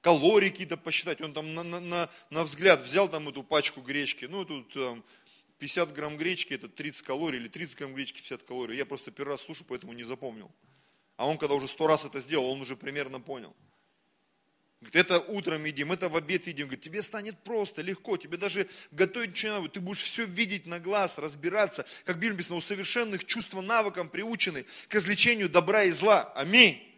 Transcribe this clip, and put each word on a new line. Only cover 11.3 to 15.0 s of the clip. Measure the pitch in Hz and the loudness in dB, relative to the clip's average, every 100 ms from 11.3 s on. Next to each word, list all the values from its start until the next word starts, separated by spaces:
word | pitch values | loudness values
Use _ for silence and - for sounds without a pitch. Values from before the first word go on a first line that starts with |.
| 156 | 0
когда | 151 | 0
уже | 143 135 | 0 -2
сто | - 156 | 0 4
раз | 151 139 | 4 0
это | 135 | -10
сделал, | 131 151 127 | -2 0 0
он | 135 | -4
уже | 127 127 | -6 -8
примерно | - 143 131 131 | -8 -6 -6 -10
понял. | 123 135 95 _ _ _ _ _ _ _ _ _ _ _ _ _ | -10 -12 -12 _ _ _ _ _ _ _ _ _ _ _ _ _
Говорит, | - | 0
это | 165 | 2